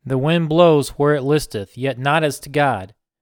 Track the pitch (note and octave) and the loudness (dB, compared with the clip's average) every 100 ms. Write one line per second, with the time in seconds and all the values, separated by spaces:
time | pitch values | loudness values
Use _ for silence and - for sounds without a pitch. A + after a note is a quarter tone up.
0 | B2+ C3 C#3+ E3+ D#3+ D#3+ F3 D3+ C3 - | -6 -2 0 0 0 4 6 4 0 -2
1 | C#3+ D3 C3 D3+ - G#2+ G2 - C3+ B2 | 0 0 0 -2 -2 -10 -10 -8 -8 -4
2 | C#3 D#3 D#3 - C#3+ C#3+ C#3+ G#2+ - _ | -2 0 0 -4 -6 -2 0 -2 -8 _
3 | _ _ | _ _